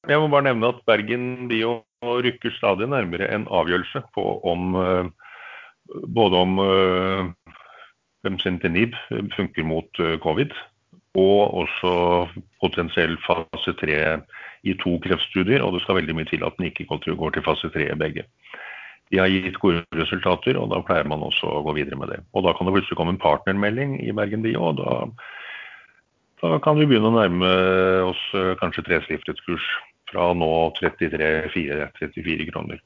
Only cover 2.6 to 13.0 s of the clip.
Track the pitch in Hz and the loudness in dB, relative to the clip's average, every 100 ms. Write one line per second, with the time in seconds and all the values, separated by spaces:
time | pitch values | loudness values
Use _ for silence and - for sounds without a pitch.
2.6 | 110 95 120 139 92 87 95 107 110 92 | 2 2 0 0 -2 -2 -2 -2 0 0
3.6 | 82 90 - - - - - - 90 87 | 2 0 -2 -10 -8 -4 -4 -2 -2 -2
4.6 | 90 92 92 90 90 _ - - - - | 0 0 2 0 -2 _ -20 -20 -18 -20
5.6 | - _ - - - 113 104 90 92 95 | -20 _ -16 -12 -4 2 4 6 4 4
6.6 | 98 95 92 92 95 95 90 87 - - | 4 4 4 2 0 -2 -4 -8 -20 -20
7.6 | - - - _ _ _ 98 92 95 90 | -20 -20 -20 _ _ _ -6 -2 -2 0
8.6 | 90 85 117 - - 113 101 - 92 - | 0 2 0 -2 -8 -6 -6 -4 -4 -2
9.6 | 80 80 - - 82 80 82 78 76 - | -2 -4 -6 -4 -2 0 -2 0 -2 -6
10.6 | - _ _ _ _ 95 95 101 101 90 | -18 _ _ _ _ 4 6 6 4 2
11.6 | - - 90 87 87 87 87 - - _ | -4 -2 0 2 4 2 0 -8 -18 _
12.6 | 92 - 85 87 | -2 0 -2 0